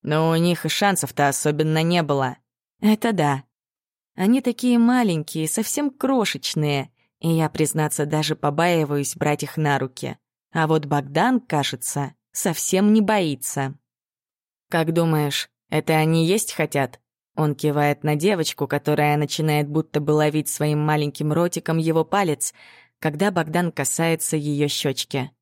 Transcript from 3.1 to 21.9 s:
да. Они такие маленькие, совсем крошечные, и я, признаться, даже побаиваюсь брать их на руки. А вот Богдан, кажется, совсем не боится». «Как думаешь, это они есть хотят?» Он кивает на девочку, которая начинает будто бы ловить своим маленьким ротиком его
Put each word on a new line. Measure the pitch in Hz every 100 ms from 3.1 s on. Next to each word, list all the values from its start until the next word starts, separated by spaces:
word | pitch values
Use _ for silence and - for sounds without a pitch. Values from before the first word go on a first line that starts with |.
да. | 196 147 139 - _ _ _ _ _ _
Они | - 185 254
такие | 254 240 247 240
маленькие, | 233 254 226 160 151 160 156
совсем | - 220 - 294
крошечные, | - 262 262 202 - - - 151 143 135 _ _ _
и | 160
я, | 160 156
признаться, | - 151 160 151 - 147
даже | 151 151 156
побаиваюсь | 147 143 170 170 147 147 139 -
брать | 147 147
их | 147 -
на | 151 139
руки. | 131 - - - _ _ _
А | 165 156
вот | 160 143
Богдан, | 143 139 147 220 254
кажется, | - 151 135 127 - 147 135 - _
совсем | - 190 160 - 185 208
не | 220
боится». | 202 214 165 139 - - 135 135 _ _ _ _ _ _ _ _ _
«Как | 143 160
думаешь, | 165 165 156 147 - - _ _
это | 156 156
они | 160 156 165 165
есть | 208 -
хотят?» | - 151 143 131 - _ _ _
Он | - 151
кивает | 139 151 147 147 147
на | 147 151
девочку, | 175 190 156 - 139
которая | 143 - 151 147 147
начинает | 147 - 156 151 147
будто | 151 156 151
бы | 147
ловить | 151 151 151 147
своим | - 151 151
маленьким | 151 151 147 - 151
ротиком | 151 175 170 - 160
его | 160